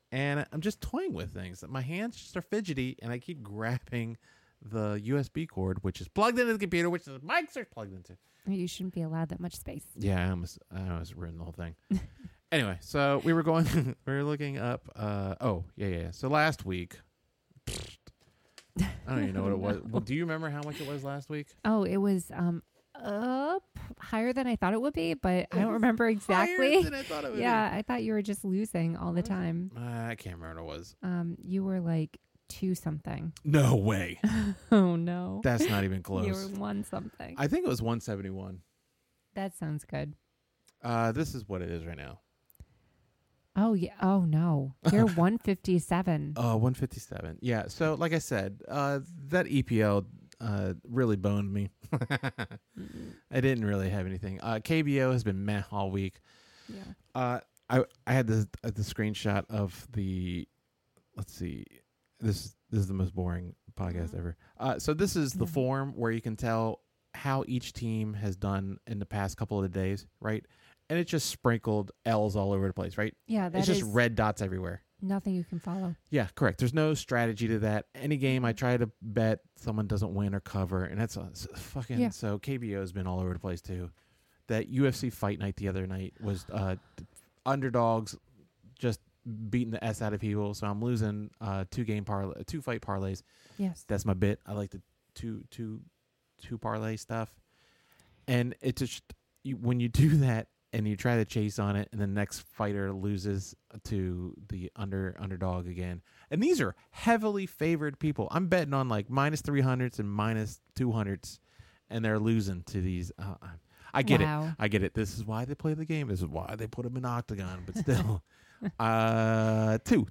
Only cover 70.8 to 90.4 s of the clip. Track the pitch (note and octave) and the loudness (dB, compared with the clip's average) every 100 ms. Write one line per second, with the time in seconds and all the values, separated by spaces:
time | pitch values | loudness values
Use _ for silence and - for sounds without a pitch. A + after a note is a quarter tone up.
70.8 | - E3 E3+ E3 - - B2 A#2 - G#2+ | -4 -2 0 0 -2 0 2 2 2 0
71.8 | G2 - A2+ A2 G#2+ G2+ G2 G2 F#2+ F#2 | 0 -4 2 4 4 2 2 2 2 0
72.8 | F2+ F#2+ G#2+ - - A3 F3+ F3+ F#3+ G3 | -4 -2 -4 -4 -4 -2 0 2 4 2
73.8 | A2+ A2 A#2+ A2+ G#2+ - G2+ F#2 F#2 F2+ | 4 4 4 4 2 2 -2 -2 -4 -6
74.8 | _ _ F#3+ G3 G3 F3+ E3+ F3 - F#3 | _ _ -4 -2 0 -2 -2 -6 -6 -4
75.8 | F3+ E3 _ C#3+ G2 - B2 - B2 D#3 | -4 -6 _ 0 0 2 2 4 2 4
76.8 | D#3 D3+ - B2 A#2 G#2+ A2+ A2 G#2+ G#2+ | 2 2 0 2 2 2 2 2 2 0
77.8 | - C3+ C#3+ D3 C3+ C3 B2 A2 B2 B2 | -2 -6 -2 2 2 2 2 2 2 2
78.8 | A2+ - A2+ G#2+ A2+ G#2+ _ - A#2+ G#2+ | 2 -4 -4 2 4 2 _ -10 -4 0
79.8 | G#2 G#2 G2+ G2 G2+ G2 - G2 F2+ F#2 | 0 0 0 0 0 0 -2 -2 0 0
80.8 | F#2 G2+ A2+ - F2+ - - - - - | -2 -2 -2 -4 -10 -10 -12 -12 -10 -8
81.8 | A#2 B2 A#2+ - A2 G2+ - C3+ A#2 G2 | -4 0 0 0 -2 -2 -4 -4 -4 -4
82.8 | F#2+ G2 F#2 F#2 F#2 F2 F#2+ F2 - F2+ | -4 -4 -2 -2 -2 -2 -4 -6 -6 -8
83.8 | F2 - _ _ _ _ - A2 - C3 | -8 -12 _ _ _ _ -2 -2 0 2
84.8 | C3+ B2 B2+ - G2+ G#2 G2 - G2 F#2+ | 2 2 -4 -2 -2 -2 -4 -4 -4 -2
85.8 | F#2 F#2+ F#2+ - G#2+ F#2 - G2 F#2+ F#2 | -4 -6 -8 -6 -4 -4 -4 -4 -2 -4
86.8 | - - - - _ _ B2+ C#3 C3 A#2+ | -8 -18 -18 -20 _ _ -2 0 2 4
87.8 | A#2 A2+ G#2 - _ _ _ _ G2 - | 4 2 0 -8 _ _ _ _ -20 -4
88.8 | B2 G#2+ _ _ B2 A2 A2 B2 A2+ A2 | -2 -2 _ _ -10 -8 -2 0 0 -2
89.8 | A2+ G#2+ A2 G#2 G#2+ G#2 | -2 -2 -2 0 0 0